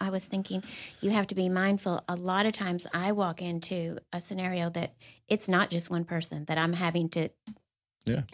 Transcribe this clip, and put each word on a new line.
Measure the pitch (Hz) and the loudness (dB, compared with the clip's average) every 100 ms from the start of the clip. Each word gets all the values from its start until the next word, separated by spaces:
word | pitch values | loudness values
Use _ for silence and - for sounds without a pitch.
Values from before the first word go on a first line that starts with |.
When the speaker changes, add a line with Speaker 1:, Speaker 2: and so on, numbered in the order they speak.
Speaker 1:
I | 190 | -4
was | 190 185 | -2 -2
thinking | 196 190 190 - - - - | -4 -4 -6 -8 -12 -14 -4
you | 202 | 2
have | 214 196 | 2 2
to | 190 | 2
be | 185 | 2
mindful. | 185 190 202 196 175 - | 4 4 2 0 -2 -2
A | 175 | -4
lot | 180 185 214 | 0 2 2
of | |
times | 214 190 175 - | 0 -2 -4 -2
I | 170 190 | -2 0
walk | 208 185 165 | 0 0 -2
into | 180 170 170 185 165 - - | -4 -4 -4 -4 -4 -6 -8
a | 175 | -10
scenario | - 185 185 180 170 | -6 -4 -2 0 0
that | 170 170 - - - - | -2 -4 -6 -20 -16 0
it's | 214 - | 2 4
not | 180 202 | 4 4
just | 170 - | 0 -2
one | 185 175 | -2 -2
person | 170 160 151 151 | -2 -2 -4 0
that | 160 | 4
I'm | 165 | 4
having | 175 175 170 165 | 4 2 2 2
to | 170 156 - - - _ _ _ _ - | 0 -2 -4 -16 -18 _ _ _ _ 0
Speaker 2:
Yeah. | 123 123 | 0 2